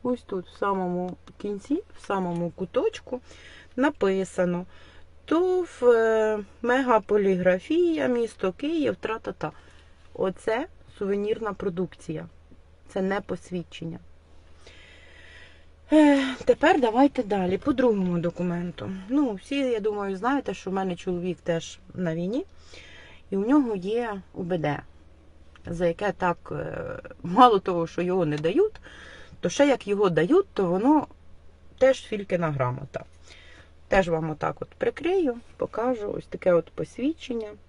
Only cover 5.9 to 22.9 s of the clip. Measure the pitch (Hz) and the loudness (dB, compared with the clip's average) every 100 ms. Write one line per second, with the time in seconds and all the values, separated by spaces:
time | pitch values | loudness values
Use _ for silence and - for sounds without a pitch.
5.9 | 226 226 220 220 214 202 - 240 254 254 | 6 4 2 2 -2 -6 -6 0 2 4
6.9 | 220 - 208 196 180 180 185 - 320 349 | 4 4 2 2 4 4 2 0 2 2
7.9 | 311 262 240 226 - 185 175 285 330 254 | 2 0 0 -2 -2 -4 -2 -4 0 -2
8.9 | 190 220 220 - 190 156 - - - - | -2 -6 -6 -8 -8 -8 -10 -20 -20 -20
9.9 | - - - 190 180 - 226 320 - - | -20 -20 -4 -4 -2 -2 -2 -4 -12 -20
10.9 | - 196 202 208 233 214 190 202 170 175 | -8 -4 -2 -2 -2 -4 -4 -6 -4 -6
11.9 | - - 156 170 - - - - - - | -8 -10 -10 -10 -18 -20 -20 -20 -20 -8
12.9 | 196 190 202 - 180 - 180 160 - 165 | -4 -2 -2 -4 -10 -8 -10 -10 -12 -12
13.9 | 165 - - - - - - - - - | -12 -18 -20 -20 -20 -20 -20 -20 -20 -20
14.9 | - - - - - - - - - - | -20 -20 -20 -20 -20 -20 -20 -20 -20 4
15.9 | 302 294 277 269 254 - 233 302 370 240 | 8 8 6 2 -2 2 4 6 4 4
16.9 | 226 277 - 208 202 180 190 285 254 254 | 4 4 2 -2 0 0 0 0 2 4
17.9 | 202 185 175 170 - 180 175 175 - - | 4 0 0 -2 -2 -4 -4 -6 -8 -10
18.9 | 190 190 277 269 196 - 277 262 226 208 | -10 -2 0 0 -4 -6 -2 0 0 -2
19.9 | 208 196 190 233 277 247 190 190 190 190 | -2 -4 -2 0 0 -2 -8 -4 -4 -4
20.9 | 175 - 175 180 170 - 165 - - - | -4 -6 -4 -4 -6 -4 -4 -4 -18 -14
21.9 | - 175 160 180 254 392 - - - - | -6 -4 -2 -4 -4 -6 -16 -20 -20 -20